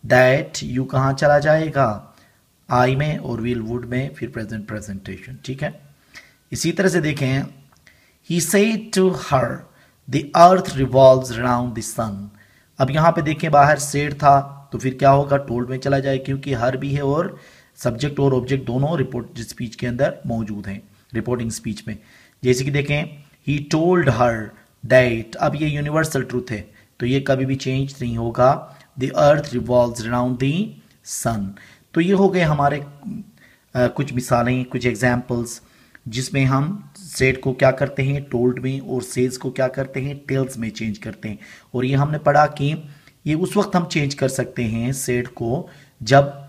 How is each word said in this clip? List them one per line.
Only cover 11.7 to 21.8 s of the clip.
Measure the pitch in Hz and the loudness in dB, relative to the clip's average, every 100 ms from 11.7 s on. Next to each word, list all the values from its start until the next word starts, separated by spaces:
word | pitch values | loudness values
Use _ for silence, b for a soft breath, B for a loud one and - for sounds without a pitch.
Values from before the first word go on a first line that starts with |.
the | 113 | -6
sun." | 110 - 110 98 101 b b b b - | -8 -6 -6 -6 -12 b b b b -2
अब | 135 | 0
यहाँ | 151 165 | 4 4
पे | 165 | 4
देखें | 151 156 165 | -2 -2 4
बाहर | 147 143 147 | 6 6 4
said | 139 143 147 | 0 -4 -4
था | 143 147 139 139 - - | 2 6 6 4 -16 -12
तो | 117 | -4
फिर | 127 | -4
क्या | 127 139 | 4 6
होगा, | 139 139 139 | 6 4 0
Told | 139 117 120 | 0 -4 -4
में | 131 | -4
चला | 139 139 | 0 0
जाए | 139 135 | 0 -4
क्योंकि | 135 139 139 | -4 -6 -4
हर | 123 120 127 | 0 0 -2
भी | 139 | -4
है | 143 | -2
और | 139 147 190 B B B B - | 0 0 -2 B B B B -6
subject | 123 113 143 143 | -6 -2 -4 0
और | 139 | 2
object | 127 123 139 123 | 2 0 -4 -2
दोनों | 123 143 165 | -2 -2 -2
report | 127 123 110 - | -2 -4 -10 -12
speech | 110 - 120 | -12 -10 -12
के | - 127 | -6 -6
अंदर | 120 151 - 123 | -2 -2 -2 -6
मौजूद | 113 107 104 98 | -4 -4 -8 -10
हैं, | 98 - b b | -12 -14 b b
reporting | 113 107 123 113 | -6 -4 -4 -4
speech | - 117 104 | -8 -8 -10